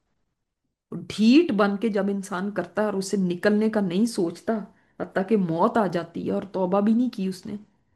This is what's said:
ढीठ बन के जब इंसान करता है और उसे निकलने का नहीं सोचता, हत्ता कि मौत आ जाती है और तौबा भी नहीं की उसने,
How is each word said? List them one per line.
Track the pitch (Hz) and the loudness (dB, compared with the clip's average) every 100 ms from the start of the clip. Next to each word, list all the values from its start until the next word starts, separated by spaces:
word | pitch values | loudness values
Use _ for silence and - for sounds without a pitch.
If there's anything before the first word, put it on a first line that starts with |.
| _ _ _ _ _ _ _ _ - | _ _ _ _ _ _ _ _ -14
ढीठ | 170 - - 220 277 339 | -14 -10 2 6 6 6
बन | 202 202 202 | 2 0 0
के | 233 | -2
जब | 196 196 | 0 -2
इंसान | 196 190 180 202 | -4 -6 -6 -4
करता | 202 170 - | -6 -6 -4
है | 214 | -2
और | 196 | -2
उसे | 190 202 | -2 -2
निकलने | 180 175 208 208 220 | 0 0 2 2 2
का | 214 | 0
नहीं | 190 180 233 | 0 0 0
सोचता, | - 170 170 - 220 185 _ _ - | 0 -4 -4 -4 -4 -6 _ _ -12
हत्ता | 170 185 | -6 -4
कि | 190 220 | 0 2
मौत | 175 165 220 233 | 2 2 2 2
आ | 185 | 0
जाती | 165 165 180 | -2 -6 -8
है | 170 | -4
और | 196 | -4
तौबा | 196 185 180 196 | -4 -4 0 2
भी | 208 | 4
नहीं | 226 247 | 2 0
की | 202 190 | -2 -6
उसने, | 185 220 208 - _ _ | -6 -10 -12 -14 _ _